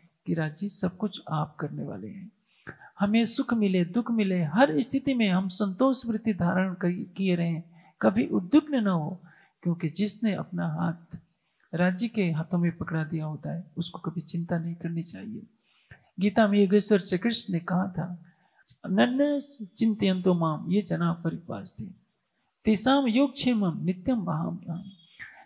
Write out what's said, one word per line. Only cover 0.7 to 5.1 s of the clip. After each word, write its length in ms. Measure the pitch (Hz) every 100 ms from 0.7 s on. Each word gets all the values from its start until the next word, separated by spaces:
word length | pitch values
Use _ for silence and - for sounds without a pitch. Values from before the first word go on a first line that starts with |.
| - 180 -
कुछ 260 | 214 - -
आप 260 | 156 151 -
करने 260 | 151 147
वाले 260 | 139 - 107
हैं। 240 | 196 - - _ _ - - - -
हमें 260 | 202 226
सुख 300 | 220 - 277
मिले, 300 | 233 202 185
दुख 260 | 170 226 240
मिले, 320 | 226 196 180
हर 380 | 156 180 285 302
स्थिति 340 | 240 269 277